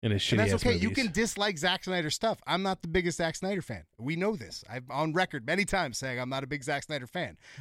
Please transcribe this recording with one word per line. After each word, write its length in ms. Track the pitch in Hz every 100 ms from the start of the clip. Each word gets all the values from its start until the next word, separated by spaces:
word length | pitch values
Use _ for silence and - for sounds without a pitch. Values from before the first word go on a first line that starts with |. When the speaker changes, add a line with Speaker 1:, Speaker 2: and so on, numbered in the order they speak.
Speaker 1:
and 100 | 113
his 180 | 104 -
Speaker 2:
And 80 | -
that's 100 | 214
Speaker 1:
shitty-ass 140 | 233 247
Speaker 2:
okay. 100 | 233
You 120 | 202
Speaker 1:
movies. 160 | 247
Speaker 2:
can 80 | 240
dislike 460 | 165 226 - 208 175
Zack 260 | 170 180
Snyder 260 | - 185 151
stuff. 300 | - 226 196 -
I'm 160 | 165
not 200 | 196 190
the 60 | 170
biggest 300 | 170 175 160
Zack 180 | 165 160
Snyder 260 | 185 196
fan. 220 | - 101 78 _
We 180 | 120 165
know 200 | 190 214
this. 280 | 98 - -
I'm 160 | 120 127
on 220 | 127 160
record 340 | 160 185 151 113
many 180 | 180
times 340 | 202 196 165 113
saying 200 | 135 123
I'm 120 | 127
not 120 | 135
a 40 | 135
big 180 | 143
Zack 200 | 131 143
Snyder 220 | - 151 123
fan. 300 | 180 156 78 - -